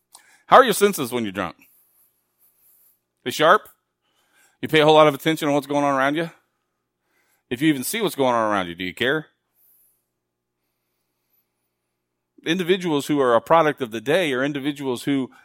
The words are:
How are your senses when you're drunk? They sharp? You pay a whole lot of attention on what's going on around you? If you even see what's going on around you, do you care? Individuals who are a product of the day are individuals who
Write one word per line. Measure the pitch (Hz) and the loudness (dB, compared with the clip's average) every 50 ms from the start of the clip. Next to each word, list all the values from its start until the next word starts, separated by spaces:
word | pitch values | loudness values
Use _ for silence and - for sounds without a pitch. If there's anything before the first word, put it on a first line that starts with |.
| _ _ _ - _ _ _ _ _ _ | _ _ _ -20 _ _ _ _ _ _
How | 165 | 6
are | 220 262 | 6 6
your | 240 190 | 6 2
senses | - 196 208 190 - 139 117 | 0 0 0 0 -2 -6 -6
when | 123 120 113 | -4 -6 -6
you're | 101 | -6
drunk? | 90 101 95 82 - _ _ _ _ _ _ _ _ _ _ _ _ _ _ _ _ _ _ _ _ _ _ _ _ _ _ _ _ _ _ _ _ _ | -6 -6 -8 -8 -8 _ _ _ _ _ _ _ _ _ _ _ _ _ _ _ _ _ _ _ _ _ _ _ _ _ _ _ _ _ _ _ _ _
They | _ 127 | _ -10
sharp? | - - 151 165 190 214 - - _ _ _ _ _ _ _ _ _ _ _ _ _ _ _ _ _ _ | -2 2 4 4 4 4 2 -6 _ _ _ _ _ _ _ _ _ _ _ _ _ _ _ _ _ _
You | - - | -6 0
pay | 151 156 | 2 4
a | 151 | 4
whole | 156 156 | 6 6
lot | 156 156 151 | 6 6 4
of | 139 | 2
attention | 135 - 160 160 - 165 147 | 0 -4 -4 -4 -2 -2 -2
on | 143 | -2
what's | 147 135 | -2 -2
going | 139 143 143 143 | -2 -4 -2 -2
on | 143 139 | 0 0
around | 131 131 143 147 | 0 0 0 -2
you? | 160 165 165 - _ _ _ _ _ _ _ _ _ _ _ _ _ _ _ _ _ _ _ _ _ _ _ | -4 -6 -8 -10 _ _ _ _ _ _ _ _ _ _ _ _ _ _ _ _ _ _ _ _ _ _ _
If | 131 117 | -6 0
you | 147 156 | 0 0
even | 151 131 123 | 0 0 -4
see | - - 226 | -6 -4 -4
what's | 220 165 - | -4 -4 -2
going | - 135 127 120 | 0 0 0 2
on | 117 110 107 | 0 0 0
around | 104 98 90 | 0 -2 -2
you, | 87 85 | -6 -8
do | 85 | -8
you | 95 92 | -10 -10
care? | 87 - 117 127 151 156 - - _ _ _ _ _ _ _ _ _ _ _ _ _ _ _ _ _ _ _ _ _ _ _ _ _ _ _ _ _ _ _ _ _ _ _ _ _ _ _ _ _ _ _ _ _ _ _ _ _ _ _ _ _ _ _ _ _ _ _ _ _ - _ | -4 -2 -2 -2 -2 -2 -6 -10 _ _ _ _ _ _ _ _ _ _ _ _ _ _ _ _ _ _ _ _ _ _ _ _ _ _ _ _ _ _ _ _ _ _ _ _ _ _ _ _ _ _ _ _ _ _ _ _ _ _ _ _ _ _ _ _ _ _ _ _ _ -12 _
Individuals | 147 165 190 180 160 190 196 180 175 151 143 135 | -6 -4 -4 0 -2 -2 -2 0 -4 -4 -4 -2
who | - 151 143 | -2 -2 0
are | 131 123 117 | 2 2 2
a | 113 | 2
product | - - 160 165 160 151 147 - | 2 2 2 2 2 0 -2 -4
of | 135 113 | -8 -10
the | 110 113 | -10 -8
day | 107 135 151 190 180 151 | -4 -2 0 0 0 -2
are | 127 123 | -2 -2
individuals | 135 143 147 143 131 147 147 139 143 135 123 113 - | -4 -4 -4 -4 -6 -6 -8 -6 -6 -6 -6 -6 -4
who | 143 139 135 127 - - - | -4 -2 -2 -4 -6 -12 -20